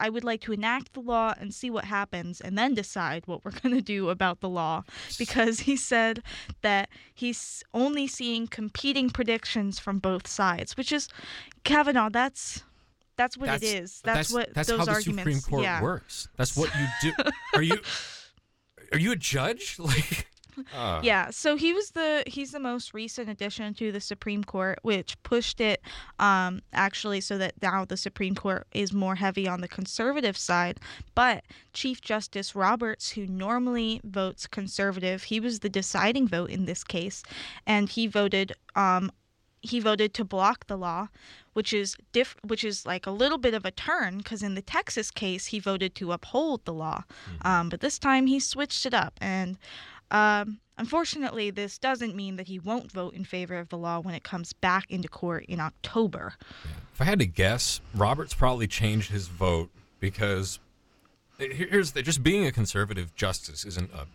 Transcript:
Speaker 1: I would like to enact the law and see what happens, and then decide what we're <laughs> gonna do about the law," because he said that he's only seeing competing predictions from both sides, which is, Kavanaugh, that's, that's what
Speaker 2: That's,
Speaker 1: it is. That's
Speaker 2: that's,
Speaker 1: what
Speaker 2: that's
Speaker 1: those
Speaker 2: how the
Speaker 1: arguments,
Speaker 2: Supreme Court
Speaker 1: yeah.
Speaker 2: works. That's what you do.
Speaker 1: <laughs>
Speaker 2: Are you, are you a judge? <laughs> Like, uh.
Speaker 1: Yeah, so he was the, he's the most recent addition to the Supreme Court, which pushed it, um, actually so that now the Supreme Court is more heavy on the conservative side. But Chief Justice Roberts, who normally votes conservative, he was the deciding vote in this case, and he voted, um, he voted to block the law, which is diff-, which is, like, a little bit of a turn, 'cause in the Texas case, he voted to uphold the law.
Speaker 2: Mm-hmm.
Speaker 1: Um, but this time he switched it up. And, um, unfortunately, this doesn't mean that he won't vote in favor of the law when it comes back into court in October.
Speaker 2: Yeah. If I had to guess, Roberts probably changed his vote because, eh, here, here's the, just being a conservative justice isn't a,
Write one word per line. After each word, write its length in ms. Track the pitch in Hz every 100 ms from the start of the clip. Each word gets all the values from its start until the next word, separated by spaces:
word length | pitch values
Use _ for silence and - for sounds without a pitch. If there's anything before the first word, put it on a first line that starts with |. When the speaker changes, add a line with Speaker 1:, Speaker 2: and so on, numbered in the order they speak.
Speaker 1:
I 100 | 220
would 140 | 226
like 160 | 240 220
to 100 | -
enact 420 | 208 214 254 277
the 60 | 269
law 340 | 240 233 226 -
and 160 | 202
see 160 | - 254
what 140 | 220
happens, 560 | 196 202 202 180 170 180
and 180 | 180 196
then 160 | 247
decide 540 | 233 196 196 165 156 175
what 160 | 170
we're 80 | -
<laughs> 100 | -
gonna 180 | 254 254
do 260 | 208 202 185
about 320 | 185 190 175
the 80 | 190
law," 340 | 175 160 160 196 - - -
because 440 | 233 254 226 226
he 160 | - 277
said 480 | - 240 226 226 - - - -
that 260 | 208 196 196 - -
he's 480 | - 240 233 - - -
only 360 | 226 269 294 277
seeing 400 | - 240 226 226
competing 600 | - 214 - 277 269 254
predictions 680 | - 233 226 - 233 202 190
from 220 | - 196
both 260 | 190 185 -
sides, 500 | - 190 170 - -
which 140 | 254
is, 160 | 302 - - - - - -
Kavanaugh, 460 | - 294 285 254 214
that's, 540 | 220 262 - - - - _ _ _ _ -
that's 200 | 247 247
what 80 | 269
Speaker 2:
That's, 160 | -
Speaker 1:
it 40 | 220 202
is. 160 | 180 -
That's 140 | 226 226
Speaker 2:
that's, 160 | 160
Speaker 1:
what 220 | 240 226
Speaker 2:
that's 140 | - 160
Speaker 1:
those 100 | 226
Speaker 2:
how 40 | 175
the 40 |
Speaker 1:
arguments, 320 | 214 202 202
Speaker 2:
Supreme 180 | 175 135
Court 220 | - 139
Speaker 1:
yeah. 180 | 185 170
Speaker 2:
works. 460 | 156 185 - - - -
That's 200 | 127 -
what 120 | 156
you 380 | 143 139 127 151 -
do. 140 | - -
Speaker 1:
<laughs> 160 | -
Speaker 2:
Are 80 | -
you, 160 | 160 427 - - - - - _ _ _ _ _ -
are 60 | 151
you 140 | 180
a 40 | 226
judge? 640 | - 139 147 233 - -
<laughs> 20 |
Like, 420 | 165 135 - - - - - - 262
uh. 280 | - 220 80
Speaker 1:
Yeah, 280 | 226 202 175
so 260 | 226 311 294
he 160 | 320
was 180 | 359 403
the, 300 | 339 320 302 -
he's 240 | 277 269
the 80 | 285
most 340 | 262 247 -
recent 340 | 214 226 - 226
addition 460 | 208 202 196 214
to 160 | 208 220
the 100 | 202
Supreme 440 | - 202 214 208
Court, 340 | 208 190 185 -
which 380 | 226 196 180 -
pushed 360 | - 240 233 -
it, 220 | 220 202 - - - -
um, 400 | 208 190 185 185 -
actually 480 | - 196 - 214 196
so 160 | 190 202
that 160 | 185 -
now 240 | 190 190
the 120 | 190 -
Supreme 400 | 196 - 190 190
Court 280 | 202 185 -
is 200 | - 196
more 240 | 196 190 190
heavy 320 | 196 190 190
on 140 | 180
the 60 | 175
conservative 680 | - 190 - 233 285 240 185
side. 420 | - 175 175 - - - - -
But 260 | 247 214 - - -
Chief 280 | - 262 254
Justice 540 | - 214 208 196 196
Roberts, 560 | 202 190 233 226 214 -
who 160 | - 190
normally 760 | 185 190 240 247 240 226 220
votes 420 | 214 196 190 - -
conservative, 800 | - 196 - 196 185 185 190
he 160 | - 220
was 180 | 233 220
the 100 | 208
deciding 600 | 196 185 190 196 247 247
vote 220 | 170 175
in 160 | 190 180
this 180 | 185
case, 400 | - 180 185 - - - - - -
and 220 | 214 202
he 180 | - 226
voted, 460 | 208 202 196 190 - - -
um, 340 | 190 185 190 - _ _ _ _
he 200 | 220 240
voted 340 | 220 214 214
to 100 | -
block 440 | 202 190 196 240 -
the 80 | 202
law, 300 | 175 170 208 - - - _
which 180 | - 214
is 240 | 214 196 - _
diff-, 240 | 233 262 - 214
which 160 | 220
is, 240 | 220 202 -
like, 200 | 180 196
a 20 |
little 280 | 202 262 311
bit 160 | 247
of 100 | 220
a 80 | 190
turn, 500 | - - 330 208 190
'cause 180 | 208 214
in 120 | 202
the 80 | 190
Texas 480 | - 330 320 - 214
case, 360 | - 196 185 -
he 120 | 214
voted 380 | 196 190 185 -
to 160 | 175
uphold 520 | 175 - 254 320 262
the 80 | -
law. 300 | 160 156 - - - -
Speaker 2:
Mm-hmm. 180 | 82 185
Speaker 1:
Um, 220 | 180 170
but 100 | 170
this 180 | 285 -
time 280 | 277 262 262
he 100 | 269
switched 460 | - 262 285 - 262
it 60 |
up. 220 | 240 165 -
And, 340 | 190 190 185 185 - - - - _
um, 480 | 214 214 208 208 214 _ -
unfortunately, 760 | 233 302 330 311 262 226 208
this 280 | 196 202 -
doesn't 360 | 269 262 233
mean 220 | 196 196 185
that 120 | 185
he 100 | 190
won't 340 | 170 240 -
vote 220 | 190 180
in 100 | -
favor 320 | 190 180 180 180
of 120 | 170
the 80 | 175
law 220 | 170 170
when 140 | 175
it 80 | 165
comes 300 | - 180 170
back 320 | - 185 185 -
into 180 | 185 170
court 380 | - 175 165 -
in 120 | 175
October. 760 | 156 - - 233 220 - 82 - - -
Speaker 2:
Yeah. 60 | - - -
If 80 | -
I 40 |
had 160 | 147 202
to 60 | 101
guess, 540 | 85 95 123 - - -
Roberts 400 | 104 104 139 -
probably 320 | - 131 127 107
changed 440 | - 110 107 101
his 160 | 101 90
vote 420 | 87 92 85 85 - - _
because, 600 | 95 101 104 95 95 - - _ _ _ _ _ _ -
eh, 140 | 135
here, 140 | 135 180
here's 220 | 202 170
the, 100 | 143
just 200 | 131 156
being 220 | 127 196 165
a 60 |
conservative 640 | 123 104 98 104 95 85
justice 500 | - 101 92 - 76
isn't 260 | 104 87 90
a, 120 | 76 76